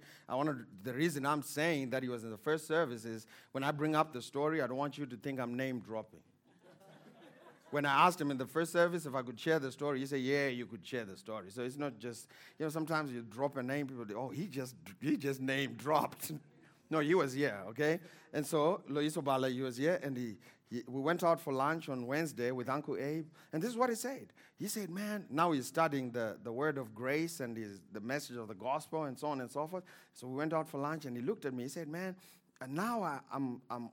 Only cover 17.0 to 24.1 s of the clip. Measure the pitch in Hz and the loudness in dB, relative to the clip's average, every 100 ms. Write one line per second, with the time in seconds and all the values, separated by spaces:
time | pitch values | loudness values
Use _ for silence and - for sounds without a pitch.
17 | 147 180 139 131 143 101 95 120 151 165 | 6 6 6 2 0 0 -6 2 2 2
18 | - - - 151 143 156 151 208 - 143 | -2 -20 -6 -2 2 4 4 4 0 0
19 | 151 160 139 135 131 127 131 120 151 185 | 0 0 2 4 4 0 -2 2 2 2
20 | 139 123 120 95 - - - 120 117 131 | 0 -4 -6 -8 -16 -20 -8 -8 -6 -2
21 | 139 175 175 165 - 135 139 165 156 127 | 2 4 4 4 2 2 2 0 -2 -4
22 | 120 143 160 117 120 127 120 139 151 107 | 0 0 0 0 0 0 -2 -2 -2 -2
23 | 139 156 156 - - 156 214 233 254 226 | -2 -4 -6 -14 -6 -2 -2 2 0 0
24 | 240 | -4